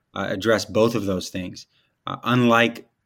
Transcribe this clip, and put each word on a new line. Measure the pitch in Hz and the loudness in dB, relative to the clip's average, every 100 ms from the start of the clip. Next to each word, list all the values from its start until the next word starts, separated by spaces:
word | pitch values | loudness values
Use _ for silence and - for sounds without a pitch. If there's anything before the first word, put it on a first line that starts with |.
| _ 95 | _ -8
uh, | 98 | -6
address | 101 107 107 - | -2 0 0 0
both | 107 117 117 | 2 2 2
of | 98 | -2
those | 92 - | -4 -6
things. | 95 90 - - _ _ _ - | -10 -10 -12 -20 _ _ _ -12
Uh, | - | -8
unlike, | 113 123 120 117 117 - - _ | 0 2 4 4 4 0 -14 _